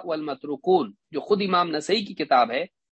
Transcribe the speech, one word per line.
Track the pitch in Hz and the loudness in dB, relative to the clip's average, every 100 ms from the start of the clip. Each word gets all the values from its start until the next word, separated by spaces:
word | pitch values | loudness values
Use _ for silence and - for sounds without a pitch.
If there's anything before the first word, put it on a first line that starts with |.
والمتروکون، | 175 156 151 139 147 143 180 185 117 - _ | 2 -6 -6 -8 -8 -4 2 2 2 -8 _
جو | 147 | -10
خود | - 202 | -2 0
امام | 196 180 175 | 2 2 2
نسائی | 160 147 214 | -2 -2 -2
کی | 202 | -2
کتاب | 190 151 127 117 | -8 2 4 4
ہے، | 123 175 _ _ | 0 -6 _ _